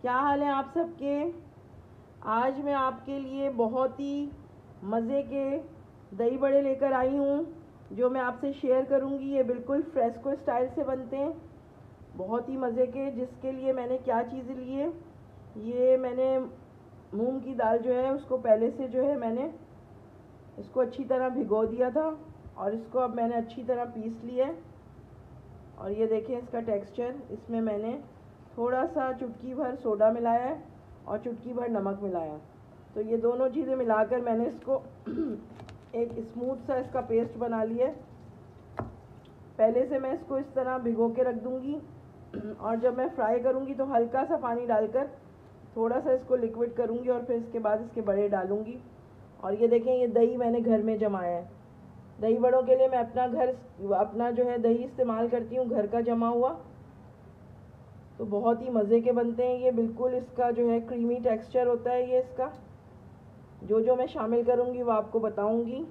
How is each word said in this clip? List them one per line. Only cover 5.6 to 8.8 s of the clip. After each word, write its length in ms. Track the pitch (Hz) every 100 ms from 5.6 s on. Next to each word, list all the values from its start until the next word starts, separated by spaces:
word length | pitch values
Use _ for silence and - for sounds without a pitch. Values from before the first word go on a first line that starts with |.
| - - - - - 196
दही 220 | 233 262
बड़े 240 | 277 277
लेकर 320 | 277 269 277
आई 220 | 262 262 277
हूँ, 280 | 277 285 330 - - - -
जो 180 | 196 247
मैं 120 | 262
आपसे 300 | 247 247 277
share 300 | 277 269 262